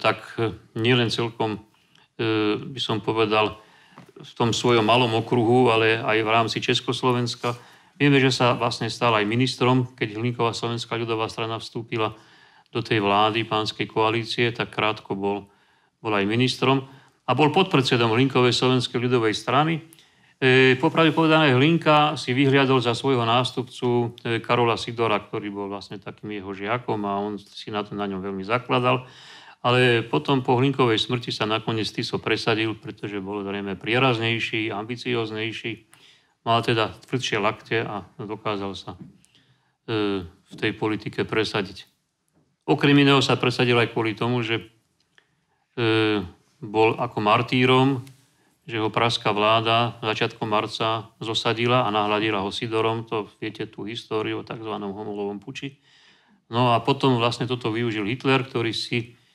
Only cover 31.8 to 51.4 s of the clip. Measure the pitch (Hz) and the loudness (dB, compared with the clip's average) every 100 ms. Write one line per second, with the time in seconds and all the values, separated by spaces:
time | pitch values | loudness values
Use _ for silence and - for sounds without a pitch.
31.8 | 101 - 113 95 - 110 - 110 110 107 | -4 -6 -6 -4 -2 -2 0 0 0 -4
32.8 | - 104 107 101 95 101 98 101 101 95 | -12 -12 -8 -8 -8 -6 -6 -6 -6 -8
33.8 | 107 117 131 113 113 117 - 113 110 101 | -2 2 2 0 -2 -2 -4 -4 -4 -6
34.8 | 110 120 127 120 113 110 113 107 120 107 | -8 -8 -4 -4 -4 -6 -8 -8 -10 -12
35.8 | _ - _ _ _ _ - 117 117 113 | _ -20 _ _ _ _ 0 0 2 0
36.8 | 107 87 - 131 - 110 104 110 - 113 | 0 -4 -8 -6 -2 0 -2 -2 -4 -4
37.8 | - 107 90 - 104 104 110 104 98 90 | -4 -10 -12 -14 -12 -8 -6 -4 -6 -10
38.8 | - 90 - _ _ _ _ _ _ _ | -14 -16 -18 _ _ _ _ _ _ _
39.8 | - 110 104 98 87 - _ - 113 104 | -6 -2 -2 -2 -6 -16 _ -4 -4 -2
40.8 | 110 104 - - 101 110 101 110 95 95 | -4 -4 -6 -6 -2 -2 0 -2 -4 -10
41.8 | - _ _ _ _ _ _ _ - 151 | -20 _ _ _ _ _ _ _ -2 2
42.8 | 143 143 139 139 127 123 127 120 123 120 | 6 6 6 6 4 2 0 0 2 4
43.8 | 113 - 113 101 117 123 113 113 - _ | 2 0 -4 -2 -2 -2 -2 -4 -6 _
44.8 | _ _ _ _ _ _ _ _ _ - | _ _ _ _ _ _ _ _ _ -2
45.8 | 117 110 110 104 90 - _ _ 107 107 | 0 2 2 0 -4 -12 _ _ -4 2
46.8 | 110 - 120 120 104 113 120 127 127 127 | 2 2 -4 -2 2 2 2 2 4 6
47.8 | 131 135 - - _ _ _ _ - 113 | 4 0 -6 -20 _ _ _ _ -10 -4
48.8 | 107 107 117 - 113 104 107 113 110 113 | -2 0 0 0 -2 0 2 2 2 0
49.8 | 117 - 110 107 117 - 113 107 110 - | 0 -4 -6 -2 -4 -4 -2 -2 -2 -4
50.8 | 113 110 104 _ 110 107 | -2 -2 -6 _ -6 -4